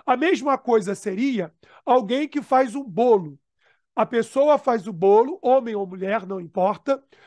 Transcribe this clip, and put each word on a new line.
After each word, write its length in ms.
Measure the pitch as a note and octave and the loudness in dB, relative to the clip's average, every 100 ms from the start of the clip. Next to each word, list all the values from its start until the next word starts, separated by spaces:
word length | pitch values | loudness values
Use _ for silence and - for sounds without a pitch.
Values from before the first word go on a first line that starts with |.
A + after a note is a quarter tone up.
| - | -2
A 100 | B3+ | 0
mesma 420 | D#4+ C4+ C#4 C4 | 2 0 0 -2
coisa 380 | - A3+ F#3 F#3+ | 0 0 0 -6
seria 580 | G#3 F#3+ C#4 A#3 D#3+ _ _ _ - | -6 -4 -2 -2 -6 _ _ _ 2
alguém 420 | B3+ G3+ C4 D4+ | 2 2 -4 -4
que 140 | D4 | -6
faz 320 | G#3 C4 C4 | 0 2 2
um 100 | C4 | -4
bolo. 540 | C4+ E3+ B3 G#3 D#3 C#3 _ _ _ _ _ | -6 0 2 2 0 -16 _ _ _ _ _
A 120 | - A3 | -4 -2
pessoa 520 | A#3 A3+ C4 D4 D4 | -2 -2 0 2 2
faz 300 | C#4 A#3 F#3 | 2 -2 -4
o 60 | |
bolo, 440 | E3+ G3 G#3 C4 F#4 | 0 4 6 4 0
homem 340 | B3 C4 A#3 G#3 | 2 2 2 -6
ou 100 | F#3+ | -8
mulher, 400 | F#3 F#3+ G#3+ F#3 | -8 -4 -4 -6
não 140 | F#3+ | -10
importa, 640 | E3+ F#3+ F#3 F#3+ - C4+ _ _ | -8 -2 -2 -2 -4 -4 _ _